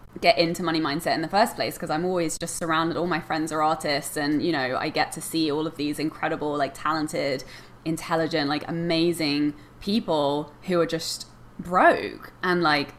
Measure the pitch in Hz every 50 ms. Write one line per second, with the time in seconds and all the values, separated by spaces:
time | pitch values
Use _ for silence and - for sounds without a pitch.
0 | - - - - - 180 - - 170 165 170 - 180 165 160 160 156 147 139 170
1 | - 165 131 147 160 160 - 196 233 240 - - - 113 - - - 165 156 160
2 | 175 180 185 180 170 160 - - 175 170 - - 180 165 160 160 165 165 - -
3 | 170 175 165 160 170 - 160 160 156 156 156 156 156 156 160 156 - 151 143 139
4 | 151 - - 156 147 143 151 147 123 175 160 143 131 123 127 - - 156 - 151
5 | - - - 160 156 - - 165 160 151 143 151 156 165 156 - 147 147 147 -
6 | 151 160 - - - 160 160 151 147 151 147 147 139 135 - - - 156 156 160
7 | 151 156 165 156 147 139 135 139 - - - - - - - - - 160 165 156
8 | - - 170 165 165 156 160 156 147 139 147 147 - - 165 165 170 170 170 160
9 | 165 175 170 165 160 147 143 147 147 151 147 - - - - - - 202 202 233
10 | 208 - 165 151 147 139 143 147 151 - - - - - 180 175 165 165 165 160
11 | - - - - - - - - - - - - - 170 180 180 - 339 - -
12 | 98 95 57 52 - - - - - 185 180 175 170 156 147 147 139 - -